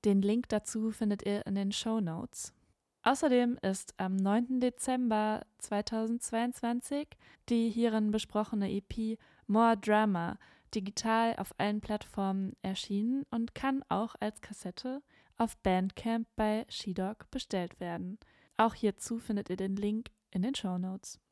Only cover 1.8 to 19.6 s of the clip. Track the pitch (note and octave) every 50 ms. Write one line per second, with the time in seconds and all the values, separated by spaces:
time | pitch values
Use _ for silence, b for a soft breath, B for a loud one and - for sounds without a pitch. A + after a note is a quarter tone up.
1.8 | - A3+ A3 A3+ G3+ E3 D#3+ E3+ B3 B3 - - - - _ _ _ _ _ _
2.8 | _ _ _ _ - A3+ C4+ - - D4 B3+ B3 B3 A#3+ A#3+ - - G3 G3 -
3.8 | - - - - F#3+ F#3 F#3+ F#3+ F#3+ G3 G3+ A3+ A#3+ B3 B3+ B3+ B3+ B3 B3 -
4.8 | - - B3+ B3+ B3+ A#3 A3 G#3+ G#3+ G#3+ G#3+ - - _ _ _ - - G#3+ G3+
5.8 | G#3 - A#3 A3 A3 A3 A#3 A#3+ - - - A3+ A#3 B3 B3 - - A#3 A#3+ B3
6.8 | - - C#4+ C#4+ D4+ _ - B B B B B _ - A#3+ A#3 A3+ A#3 G#3+ A#3
7.8 | A#3 A#3 A3 A3 G#3+ G#3+ G#3 A3 - - - G#3+ G#3+ - - G#3 G3+ G3 G3+ G3+
8.8 | - _ - - A3 A3 A3 b b b b b b - G3+ A3 A#3 A3+ A3+ G#3
9.8 | - G#3+ G#3 G#3+ A3 G#3+ F#3+ E3+ E3+ E3+ - b b b b b b b - A3
10.8 | F#3+ G3 - - - A3+ A3+ A3+ A3+ A#3 A3+ - F#3+ - - - - G#3 G#3 G#3+
11.8 | - - G#3+ G#3 - - - - G3 F#3+ F#3+ G3 F#3+ F#3 - _ - F#3+ F#3+ -
12.8 | - - G3 G3+ G#3+ A#3 B3+ C#4 C4+ _ - A3+ A#3 A#3 _ - - C4+ C4+ C4+
13.8 | - _ - F#3 A3 A3+ - - G#3 G#3+ - - - - G3+ - - F3+ F3+ -
14.8 | - B3+ C4 C#4+ _ b b b b b b - A#3 A3 - _ _ G3 F#3 F#3
15.8 | F#3 F#3+ - - - A3+ A3+ A#3 A3+ _ _ - A3 G#3+ G#3+ G#3+ A#3 - - -
16.8 | - G#3 F3+ - F#3 F#3+ A3 _ - _ - C4 - _ - F#3+ F3 E3+ - _
17.8 | F#3 F3 E3+ E3+ F3+ F3+ G3 - b b b b b b b - A3+ A3+ - -
18.8 | - G#3 G3 - - - A#3 A3+ - - G#3+ G3+ G3+ - F#3 F3+